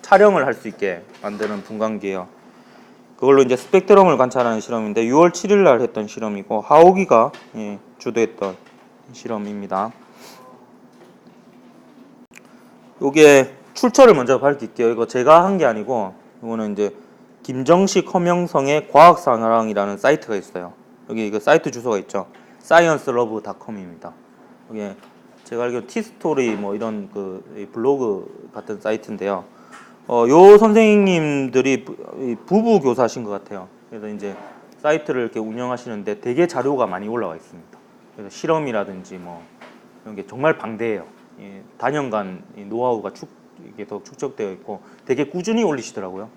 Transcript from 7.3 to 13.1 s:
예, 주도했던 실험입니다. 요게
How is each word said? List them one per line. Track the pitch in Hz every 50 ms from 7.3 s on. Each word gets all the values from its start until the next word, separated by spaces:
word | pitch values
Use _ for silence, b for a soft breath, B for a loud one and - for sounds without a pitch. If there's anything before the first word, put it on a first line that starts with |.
| - - - - -
예, | 110 110 104 101 98 - - _
주도했던 | _ - 127 110 117 113 - - - 101 95 92 - _ - _ _ _ _ _ _ _ - 127
실험입니다. | - - 117 117 104 104 104 104 104 101 92 95 95 104 113 120 _ B B B B B B B B B - - - - _ _ _ _ _ _ _ - _ _ _ _ - _ _ _ - _ - _ - _ - _ - _ - - _ _ _ - _ _ - _ _ _ _ _ _ _ _ _ _ _ _
요게 | 139 139